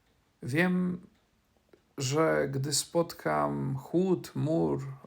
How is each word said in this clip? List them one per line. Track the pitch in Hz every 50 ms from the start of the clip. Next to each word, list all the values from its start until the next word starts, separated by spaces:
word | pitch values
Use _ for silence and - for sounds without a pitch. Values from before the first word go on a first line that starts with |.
| _ _ _ _ _ _ _ _ -
Wiem, | 135 123 156 175 180 180 180 180 180 180 180 - - _ _ _ _ _ _ _ _ _ _ _ _ _ - _ _ _ -
że | 139 127 139 156 160 160 156 151 147 143
gdy | 139 139 135 151 143
spotkam | - - - - 170 165 170 - - - 156 151 151 147 147 143 143 139 139 139 131
chłód, | - - - 170 185 190 180 - 131 - -
mur, | 135 131 147 160 165 165 156 143 139 135 139 135 - -